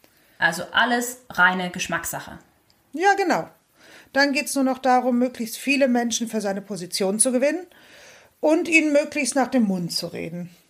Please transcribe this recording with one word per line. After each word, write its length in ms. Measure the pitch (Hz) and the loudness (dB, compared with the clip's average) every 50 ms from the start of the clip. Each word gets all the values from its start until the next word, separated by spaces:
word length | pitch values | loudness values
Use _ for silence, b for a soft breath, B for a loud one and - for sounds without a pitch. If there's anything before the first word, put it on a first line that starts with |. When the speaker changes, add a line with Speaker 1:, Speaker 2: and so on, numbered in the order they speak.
| b b b b b b b b | b b b b b b b b
Speaker 1:
Also 260 | 175 170 170 180 - - - | -2 0 0 -2 -8 -4 0
alles 460 | - 233 247 240 240 240 - - - _ - | 0 2 2 0 -2 -2 -4 -8 -12 _ -8
reine 400 | - - 180 185 185 185 180 180 | 0 2 2 2 2 0 -4 -6
Geschmackssache. 680 | 175 180 - - 165 170 - - - 143 - - - - - _ _ _ _ _ _ _ _ _ - | -6 -8 -6 -4 -4 -4 -4 -6 -8 -10 -10 -12 -18 -20 -20 _ _ _ _ _ _ _ _ _ -6
Speaker 2:
Ja, 220 | 294 370 403 392 | 0 2 2 4
genau. 340 | 392 392 339 226 170 - - - _ _ _ B B B B B B B B B | 2 2 0 0 -2 -2 -8 -14 _ _ _ B B B B B B B B B
Dann 200 | 269 285 285 262 | 2 2 2 2
geht's 240 | 294 285 - - | -2 -2 -2 -2
nur 80 | 277 262 | 0 0
noch 140 | 262 254 254 | 0 0 0
darum, 400 | - 254 247 254 247 262 240 240 | 2 2 4 4 4 2 2 2
möglichst 380 | 247 254 247 - 233 220 - | 0 0 -2 -4 -8 -8 -8
viele 300 | - - 262 285 262 277 | -6 -2 0 2 2 4
Menschen 400 | 254 240 240 240 233 226 - 233 | 4 4 2 2 0 -2 -4 -4
für 140 | 226 220 220 | -4 -4 -4
seine 200 | 202 202 196 202 | -2 -2 -4 -4
Position 600 | 196 - 208 165 180 175 - - 202 185 202 220 | -6 -8 -10 -10 -10 -6 -4 -2 -2 0 0 0
zu 100 | 220 262 | 0 2
gewinnen 340 | 240 247 269 294 311 359 349 - B B B B B B B B B B B B B B | 2 2 2 0 0 -2 -6 -10 B B B B B B B B B B B B B B
und 280 | - 302 320 349 349 339 | 2 4 4 4 4 4
ihnen 240 | 320 320 311 302 285 | 4 4 4 4 4
möglichst 440 | 285 302 294 - 302 277 - - | 2 2 2 -2 -4 -2 -2 0
nach 120 | 277 247 247 | 0 0 2
dem 140 | - 254 220 | 2 2 2
Mund 300 | 196 190 180 175 165 - | 2 0 -2 -4 -4 -6
zu 160 | - 175 165 | -6 -6 -8
reden. 420 | - 170 170 165 165 175 175 175 - _ _ | -8 -8 -10 -8 -8 -10 -12 -12 -16 _ _